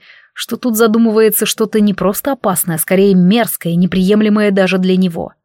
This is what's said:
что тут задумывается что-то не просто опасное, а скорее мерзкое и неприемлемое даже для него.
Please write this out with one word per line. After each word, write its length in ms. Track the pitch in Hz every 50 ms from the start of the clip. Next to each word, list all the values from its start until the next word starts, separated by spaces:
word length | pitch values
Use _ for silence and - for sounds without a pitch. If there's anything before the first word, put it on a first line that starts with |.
| _ - - - _ _ _
что 240 | - - - 233
тут 200 | - - 254 220
задумывается 680 | 208 233 220 214 226 233 226 208 220 220 220 208 - 214
что-то 340 | 208 - - 226 214 - 214
не 140 | 208 208 190
просто 380 | - 180 185 208 - - 277 269
опасное, 440 | - - 214 185 - - 180 160
а 20 | 160
скорее 360 | - - 190 190 196 202 196
мерзкое 580 | 185 180 180 208 240 226 - - - - 170 170
и 40 |
неприемлемое 760 | 175 185 175 185 185 185 185 208 214 214 214 208 214 208 208
даже 280 | 196 196 190 185 185 190
для 180 | 185 185 185
него. 380 | 190 185 180 165 180 80 - - _ _